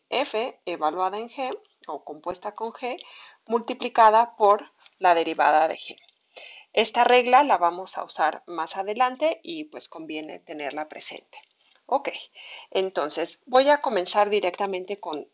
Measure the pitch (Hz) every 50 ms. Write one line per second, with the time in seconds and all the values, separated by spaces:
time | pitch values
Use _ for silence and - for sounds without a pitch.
0 | _ - - 240 285 - - 214 233 262 - _ _ 180 175 151 151 156 156 180
1 | 185 185 196 214 226 233 - - 269 254 220 - _ _ _ _ - - 156 143
2 | - - 151 151 - 175 180 - - 214 208 - 226 226 226 - 269 240 254 -
3 | - - - - - - - _ _ - 226 233 226 - - - - 247 - -
4 | 226 214 214 220 240 233 - - 220 202 202 208 - - _ _ - - _ _
5 | 190 180 175 170 165 160 160 151 147 147 151 156 160 160 - - - - - -
6 | _ _ _ _ _ _ _ - - - - - - _ - - 226 220 - 233
7 | 240 240 247 247 247 240 247 254 294 277 214 170 175 170 175 180 185 175 - -
8 | 175 175 - - 165 151 - - - - 175 165 160 165 - 185 190 196 214 233
9 | 254 254 254 254 302 320 339 - - 170 170 160 151 - - 127 - - - 170
10 | 160 151 156 156 156 156 180 170 _ - 160 151 147 139 131 151 156 151 - -
11 | - - 151 - - _ - - - _ _ _ _ _ _ _ _ - 247 269
12 | - - - - - - _ - - - - - - - - 196 190 190 - 185
13 | 147 151 - - 170 170 - - _ - 247 254 269 285 294 285 - 269 226 185
14 | 175 185 - 214 208 202 208 208 190 180 175 - 202 196 190 180 185 185 202 202
15 | - 175 156 143 - -